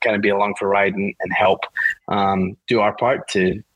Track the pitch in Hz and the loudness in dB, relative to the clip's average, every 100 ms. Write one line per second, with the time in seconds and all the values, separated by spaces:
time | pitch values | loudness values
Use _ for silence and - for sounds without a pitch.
0 | 117 104 104 101 101 95 101 101 98 98 | -2 0 2 2 0 -2 0 2 0 0
1 | 101 - 92 90 92 95 - - - - | -6 -6 -4 0 2 2 -2 -4 -4 -4
2 | - 101 98 95 92 - - 120 104 - | -4 0 0 0 -2 -4 -2 2 2 0
3 | 120 135 - 101 92 104 - | 0 0 -2 0 0 0 -6